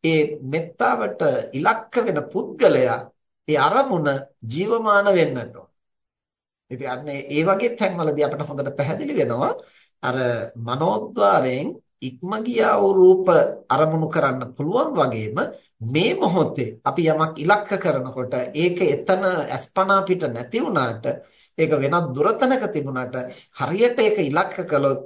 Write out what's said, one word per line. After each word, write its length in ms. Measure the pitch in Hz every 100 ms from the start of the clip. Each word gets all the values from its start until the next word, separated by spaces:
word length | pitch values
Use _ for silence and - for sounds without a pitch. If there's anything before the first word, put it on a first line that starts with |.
ඒ 160 | 165 160 147 -
මෙත්තාවට 800 | 131 156 160 - - 117 101 - 156 127 113
ඉලක්ක 440 | 127 185 226 - 247
වෙන 180 | 214 151 -
පුද්ගලයා 720 | 190 - - - 135 104 113 - _ _ _ -
ඒ 100 | 151
අරමුණ 500 | 143 220 269 185 147 139 - _
ජීවමාන 640 | 113 135 208 226 220 202 202
වෙන්නට 480 | 185 156 131 113 -
ඕන. 140 | - _ _ _ _ _ _ _ _ _ _
ඉතින් 180 | 127 131
අන්න 180 | 127 147
ඒ, 140 | 139 135
ඒ 160 | 147
වගේ 260 | 165 196 233
තැන්වලදී 540 | 226 196 175 156 147 143
අපිට 180 | 147
හොඳට 260 | 147 139 139
පැහැදිලි 400 | - 131 - - 262
වෙනවා 360 | 120 120 156 508 - _ _ _
අර 120 | - 131 123 117 98 -
මනෝද්වාරයෙන් 1040 | 117 127 165 214 220 - 202 175 131 127 190 - _ _
ඉක්ම 340 | 131 - 180 220
ගියා 380 | 233 226 - 208
වූ 180 | 196
රූප 340 | 190 185 185 180 165 139 - -
අරමුණු 420 | 131 156 160 156
කරන්න 320 | 165 139 127 123
පුළුවන් 400 | - 147 226 311
වගේම 440 | 240 131 113 107 117 - - _ _
මේ 280 | 113 143 214
මොහොතේ 560 | 381 320 175 - - 113 -
අපි 220 | - 180
යමක් 300 | 160 156 160 -
ඉලක්ක 320 | 151 208 - 185
කරනකොට 580 | 175 135 127 131 123 131 104
ඒක 260 | - 175 175
එතන 380 | 175 139 - 190 185 175 -
අස්පනා 540 | 127 - - 190 196
පිට 200 | 190 180 151
නැති 340 | 117 123 226
වුණාට 460 | 311 175 123 110 135 - - _ _ -
ඒක 140 | 160
වෙනත් 360 | 151 139 175 160
දුරතනක 540 | 127 269 320 262 262 208
තිබුණාට 480 | 151 135 131 127 127 123 - - -
හරියට 440 | 135 180 240 240
ඒක 180 | 220 208
ඉලක්ක 360 | 151 151 190 -
කළොත් 380 | 175 147 139 135